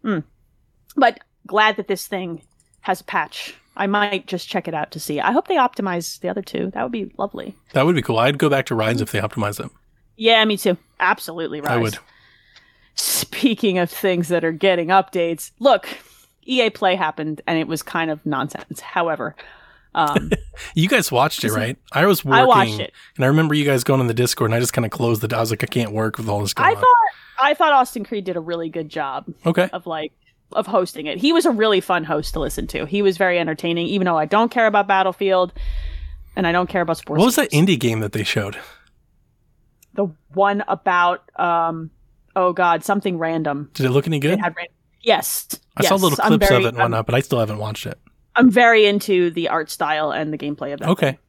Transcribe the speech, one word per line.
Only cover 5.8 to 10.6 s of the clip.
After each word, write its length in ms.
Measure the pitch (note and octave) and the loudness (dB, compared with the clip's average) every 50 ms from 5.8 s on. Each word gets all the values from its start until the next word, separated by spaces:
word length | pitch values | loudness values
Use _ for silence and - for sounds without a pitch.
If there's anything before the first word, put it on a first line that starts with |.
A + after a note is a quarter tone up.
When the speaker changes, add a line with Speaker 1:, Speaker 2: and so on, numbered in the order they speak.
| G#3 G3 F3+ F3 E3 - - - | -6 -4 -4 -4 -6 -8 -12 -8
Speaker 1:
the 100 | - F3+ | -8 -6
other 120 | F#3 G3+ | -6 -6
two. 280 | G3 - - F#3 F3+ F#3+ - | -8 -8 -6 -6 -6 -6 -4
That 100 | - A#3 | -6 -6
would 80 | B3+ | -4
be 200 | A#3+ A3+ G3 - _ - | -4 -6 -8 -8 _ -8
lovely. 380 | - G#3 - - - - - _ _ _ - | -8 -8 -8 -12 -14 -14 -16 _ _ _ 0
Speaker 2:
That 120 | C3+ C3+ | 0 2
would 100 | D#3+ F3+ | 2 2
be 60 | D3+ | 0
cool. 160 | - - A#2 A2+ | 0 0 0 2
I'd 200 | A#2 C3 D3 C#3 | 2 2 2 2
go 120 | - D3+ | 2 2
back 160 | C#3+ C3+ C3 - | 2 0 0 -2
to 80 | B2+ | -2
Rise 260 | A2+ G#2+ A2 A#2 C3+ | 0 0 0 0 0
if 100 | C3+ - | -2 -2
they 80 | - G#2+ | -4 -4
optimize 440 | G2 A2 - - G#2 G#2 G#2 - A2 | -4 -4 -4 -4 -4 -4 -4 -6 -12
it. 80 | - _ _ _ _ _ _ _ _ _ _ | -14 _ _ _ _ _ _ _ _ _ _
Speaker 1:
Yeah, 260 | A3 A3 A3+ A3 A3 | 2 4 4 4 4
me 120 | A3 G#3+ | 2 0
too. 200 | F#3+ | 0